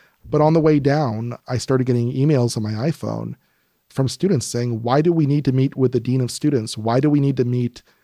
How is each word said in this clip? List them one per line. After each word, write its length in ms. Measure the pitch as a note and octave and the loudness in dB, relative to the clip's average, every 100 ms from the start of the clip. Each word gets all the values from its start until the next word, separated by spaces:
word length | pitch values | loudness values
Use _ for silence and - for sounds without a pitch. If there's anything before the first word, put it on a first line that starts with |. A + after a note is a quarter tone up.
| _ _ | _ _
But 160 | A#2 D3+ | -4 0
on 120 | D#3 | 4
the 80 | E3 | 4
way 200 | D#3 D3 | 4 2
down, 580 | C#3 D3+ C3 A2 A#2+ A#2+ - | 2 0 -2 -4 -8 -10 -6
I 120 | B2 | -6
started 280 | - C3 B2+ | 0 0 2
getting 260 | A#2+ A#2+ | 0 0
emails 440 | C3 D3 C3+ A#2+ A#2 | 0 2 2 0 -2
on 80 | |
my 80 | G#2+ | -4
iPhone 640 | G#2+ D#3 - A2 A2 A2+ B2 _ _ _ _ _ | -4 -6 -6 -6 -6 -8 -12 _ _ _ _ _
from 200 | - C3 | -4 -4
students 360 | - G3 C#3 | -2 0 0
saying, 380 | - A#2+ B2 A2+ | -2 -4 -4 -4
"Why 180 | A#2+ C#3+ | 0 2
do 120 | E3+ | 2
we 120 | E3 | 2
need 200 | C#3 D3 | 2 2
to 80 | C3+ | 2
meet 240 | C3 C3+ C3 | 2 0 2
with 160 | B2+ | 0
the 80 | B2 | 0
dean 200 | B2 C3 | 0 -2
of 120 | A#2+ | -2
students? 440 | - D3 C3+ G#2+ A2 | -2 0 0 -4 -6
Why 220 | A2 B2+ | 0 2
do 100 | D3+ | 2
we 120 | D3 | 2
need 160 | C#3 C3 | 2 0
to 80 | |
meet 400 | A#2+ B2 A#2+ - _ _ | 0 0 -4 -6 _ _